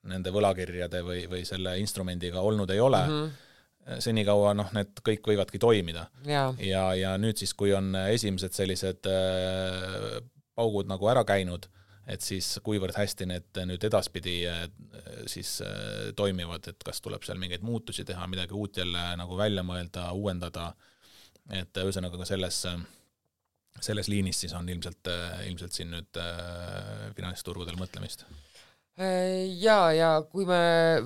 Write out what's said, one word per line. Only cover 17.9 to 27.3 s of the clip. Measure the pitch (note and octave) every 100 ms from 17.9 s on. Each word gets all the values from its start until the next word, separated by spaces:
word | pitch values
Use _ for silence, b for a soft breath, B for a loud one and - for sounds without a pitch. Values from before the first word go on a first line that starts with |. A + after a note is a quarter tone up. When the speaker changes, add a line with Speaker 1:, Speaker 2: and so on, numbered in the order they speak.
| F#2+
Speaker 1:
teha, | F#2+ F2+ F2+
midagi | F#2 F2
uut | G2 G#2 -
jälle | F2 F2 F2 F2
nagu | F2 F#2
välja | G#2+ G2
mõelda, | F2+ F2+ F2 - F2
uuendada, | F2+ G#2 F2+ E2+ F2 E2+ - b b b b b _ -
et | F#2+ F#2
ühesõnaga | - F#2+ F#2+ F2+ F2
ka |
selles, | F2+ G2 F#2 - F#2
äh, | F2 F2 b b _ _ _ _ _ _ -
selles | - G#2 G2
liinis | G2+ F#2+ -
siis | F2
on | E2+ F2
ilmselt, | F2 E2+ E2+ -
äh, | F2 F2 F2 G2+
ilmselt | F2+ F2
siin | - F2
nüüd, | E2+ - E2+
äh, | E2+ E2+ F2 F2 F2+ F#2 G2 G#2 G#2+
finantsturgudel | G2+ F#2